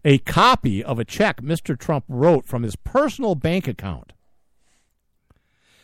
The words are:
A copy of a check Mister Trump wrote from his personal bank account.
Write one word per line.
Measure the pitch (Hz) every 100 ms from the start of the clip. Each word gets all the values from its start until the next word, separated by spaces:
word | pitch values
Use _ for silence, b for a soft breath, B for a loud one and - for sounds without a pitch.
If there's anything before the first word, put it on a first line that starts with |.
| 151
A | 139
copy | - 165 240 247 123 95
of | 117 117
a | 110
check | - 208 -
Mister | 135 165 - 135
Trump | - 143 -
wrote | 127 165 143 -
from | 120
his | 113 -
personal | - 262 302 - 226
bank | 160 160 185 143
account. | 101 98 71 - _ _ _ _ _ _ _ _ _ _ _ _ _ _ _ _ _